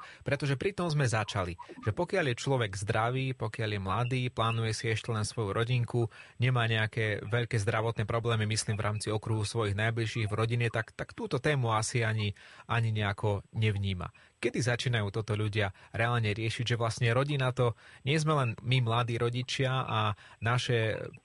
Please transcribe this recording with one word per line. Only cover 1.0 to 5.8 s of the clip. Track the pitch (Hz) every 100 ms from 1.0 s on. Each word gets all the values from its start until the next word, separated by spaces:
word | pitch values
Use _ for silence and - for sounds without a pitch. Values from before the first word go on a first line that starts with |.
| 127
začali, | 110 104 104 87 85 - -
že | -
pokiaľ | - - 190 147
je | 117 135
človek | 131 110 98
zdravý, | 98 110 113 131 131
pokiaľ | 123 110 - 110
je | 104
mladý, | 95 101 123 127 123
plánuje | - 113 113 110 107
si | 113
ešte | 107 -
len | 110 107
svoju | - 101 104
rodinku, | 117 123